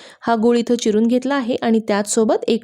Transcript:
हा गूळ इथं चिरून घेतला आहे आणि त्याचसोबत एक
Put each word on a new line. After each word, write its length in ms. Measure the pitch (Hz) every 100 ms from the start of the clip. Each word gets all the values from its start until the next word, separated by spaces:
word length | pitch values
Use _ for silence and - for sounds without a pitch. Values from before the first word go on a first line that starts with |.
| - -
हा 140 | - 233
गूळ 220 | 233 240
इथं 180 | 233 233
चिरून 320 | 220 208 233
घेतला 280 | 247 254 277
आहे 200 | 226 262
आणि 180 | 226 226 220
त्याचसोबत 560 | 202 208 233 220 427 -
एक 160 | 226